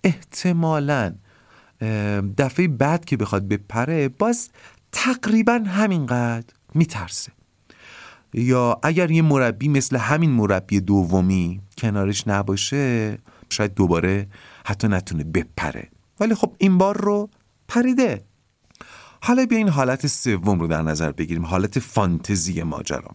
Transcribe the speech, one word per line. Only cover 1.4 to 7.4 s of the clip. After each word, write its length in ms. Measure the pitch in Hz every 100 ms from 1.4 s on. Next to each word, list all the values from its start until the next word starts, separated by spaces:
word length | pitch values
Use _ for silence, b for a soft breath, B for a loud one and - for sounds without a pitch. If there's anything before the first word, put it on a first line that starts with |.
| b b b _
اه، 400 | 110 107 104 101
دفعه 480 | 98 98 135 - 180
بعد 360 | 127 139 165
که 120 | - 127
بخواد 320 | - 101 98
بپره 600 | 101 - 110 131 165 139
باز 420 | 123 214 240 - B B B _
تقریباً 720 | - 254 254 - 226 220 240 208
همینقدر 880 | 190 214 180 131 123 120 117 113 _ _
میترسه. 580 | 151 165 107 87 - - _